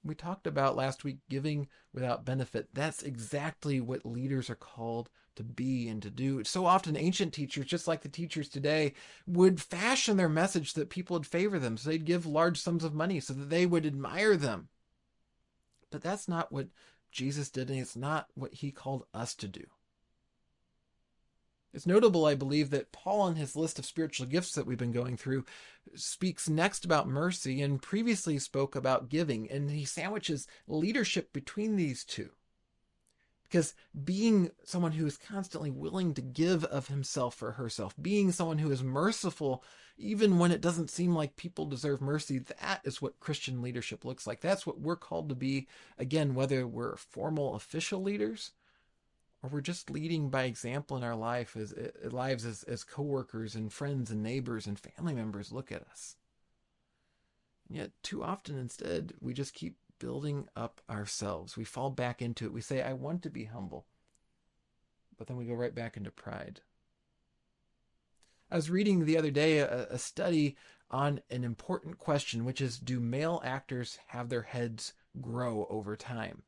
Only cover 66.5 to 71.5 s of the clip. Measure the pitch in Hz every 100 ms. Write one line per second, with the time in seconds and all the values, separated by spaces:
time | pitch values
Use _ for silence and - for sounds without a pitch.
66.5 | - _ _ _ _ _ _ _ _ _
67.5 | _ _ _ _ _ _ _ _ _ _
68.5 | 170 151 185 208 185 156 160 156 143 156
69.5 | 151 143 123 - 123 - - 180 165 147
70.5 | 139 - - _ 127 143 143 - 123 123